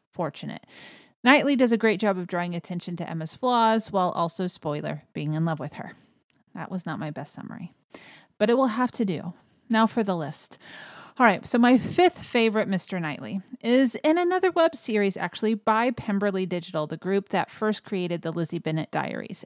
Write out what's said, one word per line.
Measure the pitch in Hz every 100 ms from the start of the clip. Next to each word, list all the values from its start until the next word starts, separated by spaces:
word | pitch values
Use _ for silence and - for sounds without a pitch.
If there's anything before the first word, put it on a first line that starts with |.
| _
fortunate. | - 147 - 143 - _ - - - _ _
Knightley | 240 285 285 262
does | 247
a | 226
great | 226 202
job | 214 185
of | 175
drawing | 175 175 170
attention | - 175 185 170
to | 165
Emma's | 165 160 -
flaws | 254 240 226 220 -
while | 196 180
also, | - 170 - 180
spoiler, | - 156 147 151 151 _
being | 160 151
in | 156 165
love | 151
with | 139
her. | - - - _ _ _ _ _ -
That | -
was | 185 170
not | 147
my | 151
best | 151 143
summary, | - - - 175 _ _ - - - _ -
but | 214
it | 247
will | 262
have | 220 254
to | - 202
do. | 151 175 - _ _ -
Now | 226 226
for | 240
the | 202 175
list. | 147 - - - - - - - - -
All | 240
right, | 185 -
so | 240
my | 247 254
fifth | - - 359 -
favorite | - 247 226 214 196
Mister | 190 - 185
Knightley | 160 - 110 190 - 254
is | 226 254 254 -
in | 302 339
another | 349 370 370
web | 349 330 320
series, | - 214 196 185
actually, | 175 - 220 220
by | - 220 247
Pemberley | 240 - 196 202 190 185
Digital, | 175 170 160 151
the | 160
group | 185 196 -
that | 185 -
first | - 214 208
created | - 190 175 170
the | 165
Lizzie | 170 160 170
Bennet | 160 160 -
Diaries, | 151 135 - - -